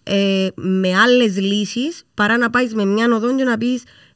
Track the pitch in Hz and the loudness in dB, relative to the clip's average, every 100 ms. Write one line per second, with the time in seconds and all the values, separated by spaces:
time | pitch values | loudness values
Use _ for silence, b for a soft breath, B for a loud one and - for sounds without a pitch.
0 | - 196 196 190 190 - 180 190 185 185 | -4 0 0 0 -2 -4 -2 0 2 2
1 | 233 247 226 185 196 208 202 233 285 339 | 4 4 2 0 -2 -2 -4 -6 -6 -8
2 | - - 208 233 233 247 254 220 196 208 | -10 -2 0 2 0 0 -2 -2 0 2
3 | 233 226 233 262 262 226 240 247 - B | 2 2 0 0 0 0 -2 -4 -8 B
4 | B | B